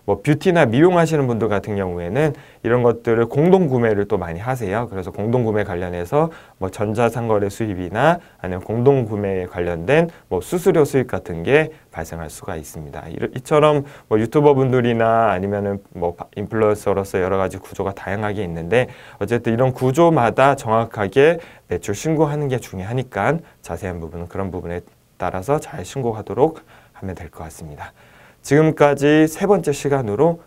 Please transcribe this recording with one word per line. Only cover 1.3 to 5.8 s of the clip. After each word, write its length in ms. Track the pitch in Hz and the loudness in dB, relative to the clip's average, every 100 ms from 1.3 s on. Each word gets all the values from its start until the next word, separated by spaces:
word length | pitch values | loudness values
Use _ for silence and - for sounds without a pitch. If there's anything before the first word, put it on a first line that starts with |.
| 113 110 | 0 0
같은 280 | 101 113 101 | -2 -2 -4
경우에는 580 | 92 87 87 117 156 - - - 113 | -4 -4 -4 0 0 -2 -12 -8 0
이런 180 | 123 | 2
것들을 440 | 120 117 - 113 117 | 4 2 2 2 2
공동 420 | 139 170 190 165 | 2 4 4 4
구매를 400 | 127 117 101 101 | 2 2 2 0
또 100 | 101 | -2
많이 220 | 87 82 | -2 -6
하세요. 480 | 117 131 101 107 120 | -6 -4 -4 -4 -4
그래서 220 | 95 92 | -6 -8
공동 320 | - 107 127 110 | -6 -2 0 0
구매 180 | 104 | -2
관련해서 680 | 98 87 | -2 -4